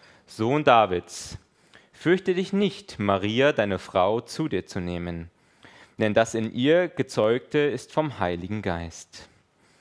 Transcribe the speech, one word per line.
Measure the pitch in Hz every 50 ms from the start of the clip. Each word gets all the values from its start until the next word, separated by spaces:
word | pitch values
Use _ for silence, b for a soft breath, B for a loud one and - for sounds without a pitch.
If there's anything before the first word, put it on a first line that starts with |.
| b b b b b
Sohn | _ - - 110 117 135 151 151
Davids, | 139 123 117 110 95 92 87 - - - - - - - - - _ b b b b b b b b b
fürchte | - - 156 175 185 190 - 180
dich | 175 196 -
nicht, | - 196 208 190 - - - - - -
Maria, | 104 101 98 98 92 104 110 120 131 147 151
deine | - 107 101 98 90
Frau, | - - - 98 90 98 110 120
zu | 117 - - - 160 147
dir | 107 92 92
zu | - - 101
nehmen. | 87 87 87 85 85 87 85 85 85 85 - B B B B B B B B B B B B -
Denn | 110 107 104
das | 107 113 - -
in | 113 110 110
ihr | - 120 123 143 160 175 180 165
Gezeugte | - - 139 - - 135 107 107 117 131 - - - 151
ist | 147 147 110 127 - - -
vom | - 156 151 120 -
Heiligen | 101 87 87 85 90 92 107 110
Geist. | 98 98 87 85 85 82 - - - - - - - - _ _ _ _ _ b b b b b